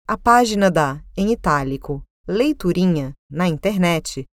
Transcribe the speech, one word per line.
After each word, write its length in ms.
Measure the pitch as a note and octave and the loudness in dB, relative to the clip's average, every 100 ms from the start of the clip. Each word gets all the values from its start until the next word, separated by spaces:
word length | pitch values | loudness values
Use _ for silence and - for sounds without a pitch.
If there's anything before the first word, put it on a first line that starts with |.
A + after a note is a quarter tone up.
| - | -10
a 120 | G#3+ | -2
página 520 | - A#3+ A#3+ G3+ G3 | 2 4 4 2 2
da, 320 | E3 C#3+ D3 - - | 2 0 -2 -10 -4
em 160 | G3+ | -2
itálico, 720 | A#3 F3+ D3 C3+ C3+ - C#3 - _ - | 0 0 0 -2 -6 -8 -10 -12 _ -4
Leiturinha, 880 | G3 D4 D4 F3+ E3+ F#3 D#3+ C3+ - - | 0 0 0 -2 2 2 2 -4 -10 -10
na 180 | D3 F3+ | -2 -2
internet, 800 | D3+ F#3+ G3+ F3 E3 - - C3 | 0 -2 2 2 0 -4 -10 -12